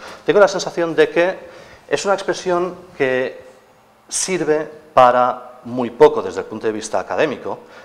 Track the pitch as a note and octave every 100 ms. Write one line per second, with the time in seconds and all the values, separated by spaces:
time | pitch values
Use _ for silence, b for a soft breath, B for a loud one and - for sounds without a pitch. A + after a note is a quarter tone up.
0 | B B - F3+ G3 F#3 - - E3+ D3+
1 | D3+ E3+ F3 - - B B B B C#3+
2 | G3 G3 G3 E3 F3+ F3 F3+ F3 - -
3 | C3+ B2+ B2+ - - - _ _ _ _
4 | - - - F3+ D3+ D3+ D3+ - - -
5 | B2 B2 B2 - - - A#2+ B2 A#2+ B2
6 | D3+ D3 F#2+ F2+ F#2 A2 A2+ G#2+ - G2+
7 | F2+ F#2+ D3+ G#2 G2+ A2+ - B